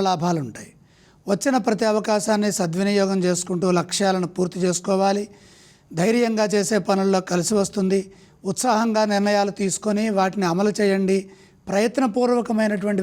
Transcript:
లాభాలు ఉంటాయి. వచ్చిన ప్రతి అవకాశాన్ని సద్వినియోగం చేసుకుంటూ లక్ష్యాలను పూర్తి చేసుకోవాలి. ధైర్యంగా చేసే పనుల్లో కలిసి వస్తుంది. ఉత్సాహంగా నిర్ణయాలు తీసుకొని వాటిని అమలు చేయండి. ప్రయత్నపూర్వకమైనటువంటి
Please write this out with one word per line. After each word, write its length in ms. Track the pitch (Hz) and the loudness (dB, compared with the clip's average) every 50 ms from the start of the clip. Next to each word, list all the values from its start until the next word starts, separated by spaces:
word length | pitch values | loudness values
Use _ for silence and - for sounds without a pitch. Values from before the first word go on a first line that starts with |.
| 196 190 | 2 0
లాభాలు 320 | 185 147 170 180 170 156 135 | 0 0 0 0 0 -2 -4
ఉంటాయి. 260 | 113 - - - - - _ _ _ _ _ _ _ _ _ - - | -6 -10 -14 -18 -20 -20 _ _ _ _ _ _ _ _ _ -4 -4
వచ్చిన 240 | 202 - - 277 262 247 185 | -2 0 0 0 0 2 2
ప్రతి 200 | 240 220 - 233 214 | 0 0 0 2 2
అవకాశాన్ని 580 | 214 214 208 220 214 208 - 220 214 208 208 208 - - | 0 0 0 0 0 0 0 0 0 0 0 0 0 -2
సద్వినియోగం 600 | 180 165 160 185 196 202 202 202 196 190 196 190 175 | -2 -2 -2 0 0 2 2 2 2 2 0 0 0
చేసుకుంటూ 420 | 180 175 170 - - 180 170 196 185 180 175 | 0 0 -2 -2 -4 -4 -2 0 2 2 2
లక్ష్యాలను 480 | 170 - - - 202 190 190 185 180 170 - | 0 -2 -2 0 0 2 2 0 -2 -4 -2
పూర్తి 240 | - 180 170 - 180 185 | -4 -4 -4 -2 -2 -2
చేసుకోవాలి. 580 | 180 170 170 - 202 196 190 196 196 196 202 208 - - - - - - - - - - _ _ - - 160 | 0 -2 -2 -2 0 0 2 2 2 0 -2 -4 -8 -14 -20 -20 -20 -20 -20 -20 -20 -20 _ _ -10 -4 -2
ధైర్యంగా 460 | 175 220 220 240 240 226 220 214 214 196 208 | 0 2 2 2 2 0 0 0 0 2 2
చేసే 240 | 208 190 - 220 202 - 208 | 0 0 2 0 0 0 0
పనుల్లో 300 | 196 196 190 196 190 185 180 - | 0 2 2 2 2 0 0 0
కలిసి 220 | 180 175 165 - 220 202 | -2 -2 0 0 0 0
వస్తుంది. 380 | 196 190 - 208 190 190 196 196 190 - - - - - _ _ - 196 | 0 0 -2 -2 0 0 0 0 -2 -4 -14 -20 -20 -20 _ _ -8 -6
ఉత్సాహంగా 520 | - - - 247 220 214 233 226 214 214 214 208 202 | -4 -2 0 0 2 2 2 0 2 2 2 2 2
నిర్ణయాలు 400 | 196 202 208 208 202 202 202 196 - | 2 2 2 2 2 0 0 -2 -2
తీసుకొని 440 | 202 190 175 - - 214 208 208 220 220 202 190 | -4 -4 -4 -4 -2 -2 -2 0 0 0 0 0
వాటిని 260 | 185 190 175 202 185 170 | 0 0 0 -2 -2 0
అమలు 220 | 170 185 202 208 - - | 0 0 0 0 0 2
చేయండి. 380 | 208 196 196 190 190 190 196 190 190 - - - - - _ _ - - | 0 2 2 2 2 0 0 0 -2 -6 -16 -20 -20 -20 _ _ -8 -4
ప్రయత్నపూర్వకమైనటువంటి 1300 | 190 202 226 240 240 269 262 226 190 254 247 247 247 240 233 240 220 214 220 208 208 190 196 208 202 190 | 0 0 0 0 0 0 0 0 2 2 2 2 2 0 0 0 0 0 0 0 0 -2 -2 -2 -2 0